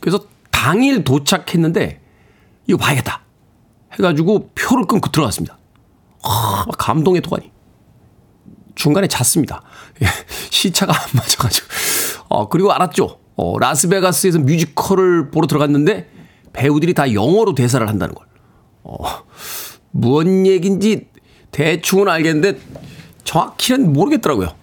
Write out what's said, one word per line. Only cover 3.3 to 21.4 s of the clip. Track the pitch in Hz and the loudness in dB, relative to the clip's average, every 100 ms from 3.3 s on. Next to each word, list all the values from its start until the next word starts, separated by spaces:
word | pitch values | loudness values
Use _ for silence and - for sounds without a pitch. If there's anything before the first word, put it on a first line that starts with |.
| _ _ _ _ _ _ | _ _ _ _ _ _
해가지고 | - 190 147 165 214 - | -2 0 2 2 0 -2
표를 | - - 269 208 | -8 0 0 2
끊고 | 208 - | 0 0
들어갔습니다. | - 139 90 82 - _ _ _ _ _ _ | -2 -2 -2 -8 -10 _ _ _ _ _ _
아, | - 107 110 98 98 - | -6 -4 -2 -4 -6 -6
감동의 | - 123 156 180 | -2 0 2 0
도가니. | - - - _ _ _ _ _ _ _ _ _ - - - | -2 -8 -8 _ _ _ _ _ _ _ _ _ -20 -20 -20
중간에 | - 151 147 196 | -4 0 2 0
잤습니다. | - 123 - 135 - - - - - | 0 0 0 -2 -6 -16 -20 -20 -2
예, | 101 - - - - | -2 -2 -10 -14 -6
시차가 | - 202 170 180 | -4 -2 -2 -2
안 | 170 - | -2 0
맞아가지고. | 123 - - 117 - - - - - - - - | -4 -2 -2 0 -2 -6 -8 -4 -4 -4 -8 -4
어, | 101 104 | -2 0
그리고 | 165 196 | 2 2
알았죠. | 139 175 - 107 - _ - | 2 0 0 -2 -4 _ -6
어, | 87 110 | -4 0
라스베가스에서 | 120 143 185 196 185 - 196 170 | 0 2 2 2 2 2 2 2
뮤지컬을 | 135 165 160 - - 190 185 175 147 | 2 2 0 -2 0 2 4 2 0
보러 | 156 160 | -2 0
들어갔는데 | 156 147 147 151 208 - - - _ - | 0 2 2 2 0 -6 -20 -20 _ -18
배우들이 | - 131 147 165 | -2 2 2 2
다 | 151 139 | 2 2
영어로 | 104 113 190 - | 2 2 4 2
대사를 | 139 127 127 110 | 2 0 2 0
한다는 | 107 - | -2 -4
걸. | - _ _ _ _ _ _ | -8 _ _ _ _ _ _
어, | - 57 - - - - - - - - _ | -18 -12 -10 -12 -16 -20 -16 -14 -16 -20 _
무언 | - 117 143 165 190 190 | -2 2 2 2 2 4
얘기인지 | 190 180 196 202 190 - _ _ _ | 2 0 0 0 -2 -4 _ _ _